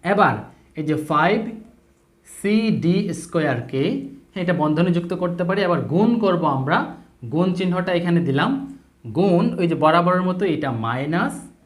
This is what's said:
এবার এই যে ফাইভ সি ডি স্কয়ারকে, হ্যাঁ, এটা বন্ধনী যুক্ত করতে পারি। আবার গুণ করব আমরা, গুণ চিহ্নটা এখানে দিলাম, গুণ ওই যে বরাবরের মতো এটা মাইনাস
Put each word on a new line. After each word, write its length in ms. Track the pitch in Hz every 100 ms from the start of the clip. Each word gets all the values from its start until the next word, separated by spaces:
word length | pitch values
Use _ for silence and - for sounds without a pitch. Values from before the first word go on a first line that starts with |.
এবার 320 | 170 202 175 107 - - _ -
এই 60 | 151
যে 60 | 151 -
ফাইভ 300 | 151 165 226 220 - - _ _ _ _ _ _ -
সি 180 | 196 214 226 151
ডি 120 | 151 185 214 160
স্কয়ারকে, 640 | - 170 151 123 - 131 160 269 - - -
হ্যাঁ, 120 | -
এটা 100 | 175 160
বন্ধনী 300 | 151 151 175 175
যুক্ত 160 | 170 180
করতে 200 | 175 175 175
পারি। 120 | 196 185
আবার 140 | 165 117
গুণ 160 | 156 220 233
করব 200 | 220 190 156 135
আমরা, 200 | 131 180 302 - - _ 117
গুণ 140 | 147 185 180
চিহ্নটা 340 | 185 175 180 175
এখানে 200 | 175 170 135
দিলাম, 220 | 135 190 277 - - _ _ 117 113
গুণ 260 | 196 175 - -
ওই 60 | 170
যে 40 | 156
বরাবরের 400 | 151 165 175 180 185
মতো 140 | 180 196 151
এটা 140 | 139 117 113
মাইনাস 480 | 123 143 170 254 - - -